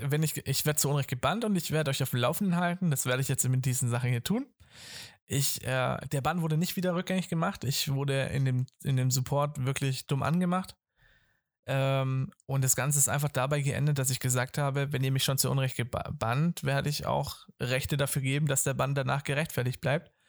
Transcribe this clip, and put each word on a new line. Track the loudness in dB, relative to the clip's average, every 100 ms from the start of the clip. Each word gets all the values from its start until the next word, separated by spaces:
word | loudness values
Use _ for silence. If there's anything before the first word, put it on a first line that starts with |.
| 0
wenn | 0
ich, | 0 -2 -2
ich | 0 2
werd | 2
zu | 2
Unrecht | 0 0
gebannt | 0 0 0
und | 0 0
ich | 0
werd | 0 0
euch | 0
auf | 0
dem | 2
Laufenden | 2 2 2 2
halten. | 0 0 0
Das | 2 2
werde | 0
ich | 2
jetzt | 0 2
mit | 2
diesen | 2 0 0
Sachen | 0 0
hier | 0
tun. | 0 -2 -2 _ -20 -20 -18 -16 -16 -18 -4
Ich, | -2 0 -2
äh, | -2 0 0 -2 -4
der | -2
Bann | 0 0
wurde | 0 0
nicht | 0 0
wieder | 0
rückgängig | -2 0 -2 0
gemacht. | -2 -2 -2
Ich | -2 -2 0
wurde | 0 0 0 0
in | 0
dem, | 2 2 -2 -6
in | -2 2
dem | 2
Support | 2 0 0 0 -2 -2
wirklich | 0 -2 -2 -2
dumm | 0
angemacht. | 2 2 2 0 -2 -14 _ _ _ _ _ _ _ _ -2
Ähm, | 0 2 2 2 0 -2 -6 -2
und | 0
das | 2 2
Ganze | 2 2
ist | 2
einfach | 2 0
dabei | 0 0 2
geendet, | 0 2 2 2
dass | 0
ich | 0
gesagt | 2 2 0 -2
habe, | 0 0 -2
wenn | 0
ihr | 0
mich | 2
schon | 0 2
zu | 2
Unrecht | 2 0 -2
geba-, | -4 -4 -6
bannt, | -4 0 2 0 0
werde | -2 -2 -2
ich | -2 -2
auch | -2 -2 -10 -16 -8
Rechte | -2 -2 0 0
dafür | 0 0
geben, | 0 0 2
dass | 0
der | 0
Bann | 0 0
danach | 0 0 -2
gerechtfertigt | -2 -2 -2 -2 -2 -2
bleibt. | -2 -2 -4 _